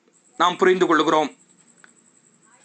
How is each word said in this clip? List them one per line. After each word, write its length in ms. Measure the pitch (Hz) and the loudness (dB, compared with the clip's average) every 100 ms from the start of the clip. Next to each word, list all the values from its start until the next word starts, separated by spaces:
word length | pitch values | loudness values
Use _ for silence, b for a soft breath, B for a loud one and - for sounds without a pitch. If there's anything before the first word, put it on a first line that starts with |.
| _ _ _ - | _ _ _ -4
நாம் 200 | 175 175 | -2 0
புரிந்து 280 | 185 185 165 | 0 0 0
கொள்கிறோம். 460 | 156 151 156 143 - _ _ _ _ - _ _ _ _ _ _ _ | 0 0 0 -2 -8 _ _ _ _ -20 _ _ _ _ _ _ _